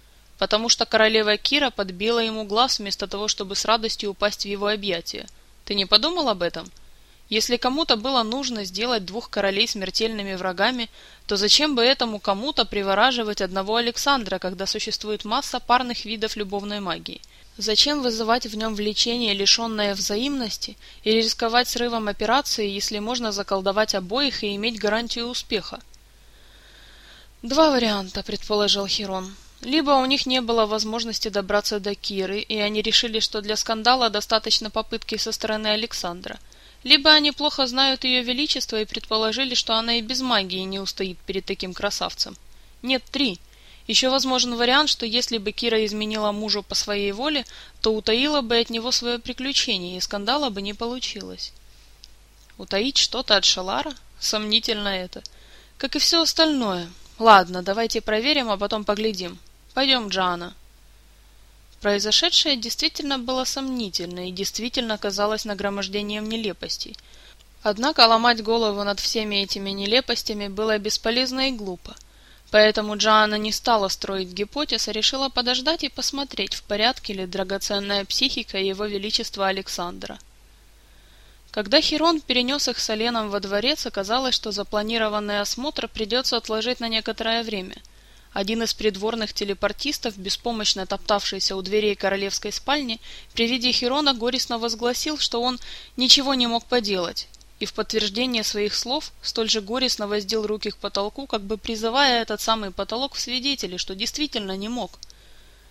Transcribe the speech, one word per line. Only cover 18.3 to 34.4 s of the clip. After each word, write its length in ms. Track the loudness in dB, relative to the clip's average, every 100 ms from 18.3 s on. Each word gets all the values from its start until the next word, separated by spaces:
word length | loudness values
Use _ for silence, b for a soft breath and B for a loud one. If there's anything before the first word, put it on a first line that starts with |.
| 2 0
в 100 | -6
нём 180 | -4
влечение, 600 | -2 -2 0 0 0 0
лишённое 600 | 2 4 2 2 0 0
взаимности, 800 | 0 -2 -2 -2 -2 -4 -6 -10 -12 B B
и 80 | 2
рисковать 560 | 2 2 0 2 2 2
срывом 400 | 0 -2 -2 -2
операции, 580 | -2 2 2 2 -2 -2
если 320 | -2 -4 -4
можно 320 | -4 -2 -2
заколдовать 640 | -4 -2 0 2 2 2
обоих 480 | 0 0 0 0 0
и 120 | -4
иметь 240 | -2 -4 -2
гарантию 480 | 0 0 -2 -4 -4
успеха? 540 | -6 -4 -4 -4 -12 -16 -20 -20 B B B B B B B B B B B B -12
«Два 280 | 0 6 6
варианта», 540 | 6 2 0 -4 -8
предположил 640 | -6 -6 0 2 4 2 0
Хирон. 480 | -2 -2 -6 -6 -14 -20 -14
«Либо 320 | 0 2 6
у 120 | 4 4
них 200 | 2 2
не 140 | 0
было 260 | 2 2 2
возможности 640 | 2 -2 -4 -4 -4 -2
добраться 500 | -2 2 0 0 -2
до 160 | -4
Киры, 460 | -6 -4 -4 -2 -2
и 160 | -4 -2
они 260 | 0 0
решили, 380 | 2 2 2 0
что 200 | -2 -2
для 140 | -4
скандала 560 | -2 -2 0 4 4 4
достаточно 600 | 0 0 0